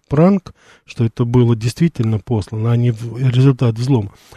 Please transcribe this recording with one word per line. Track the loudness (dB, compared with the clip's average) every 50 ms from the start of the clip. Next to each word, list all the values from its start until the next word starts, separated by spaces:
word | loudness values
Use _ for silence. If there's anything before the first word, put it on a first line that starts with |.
| _
пранк, | _ 2 4 4 4 4 0 -2 -8 -18 _ _ _ -20 _ _
что | -14 -4 -4 -4
это | -2 -2 -4 -2
было | 0 2 2 4 2 2
действительно | 0 -2 -6 -2 -2 -2 -2 -2 -2 -2 -2 -2 -4
послано, | -4 -4 -4 -4 -4 -6 -8 -4 -2 0
а | 0
не | 0 0 0
в-, | -2 -4 -8 -12 -6
результат | -4 -2 0 2 4 4 4 2 2 0 -2 -2
взлома, | -2 -2 0 0 -2 -2 -6 -12 _ _ _ -20